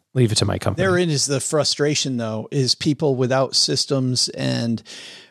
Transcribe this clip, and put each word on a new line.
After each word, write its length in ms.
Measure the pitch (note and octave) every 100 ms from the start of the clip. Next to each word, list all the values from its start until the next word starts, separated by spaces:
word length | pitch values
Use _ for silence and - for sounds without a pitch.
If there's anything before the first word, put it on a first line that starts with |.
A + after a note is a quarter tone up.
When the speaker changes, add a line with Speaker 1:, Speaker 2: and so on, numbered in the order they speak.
| _
Speaker 1:
leave 180 | B2+ A#2+
it 40 |
to 100 | G#2
my 140 | G2+ F#2+
company. 280 | - F#2+ F#3+
Speaker 2:
Therein 220 | F3+ F3
is 160 | C#3+
the 160 | B2+ C#3
frustration, 800 | - D#3 C#3 - D3 D3 C#3+ B2+
though, 300 | A2+ A2 -
is 240 | C#3+ B2+
people 420 | - D#3+ C3+ D#3 B2+
without 400 | B2+ C3 C3+ -
systems 720 | - C#3+ - C#3 C3 B2 -
and 540 | - C3+ B2+ A#2 A2+ - - - - -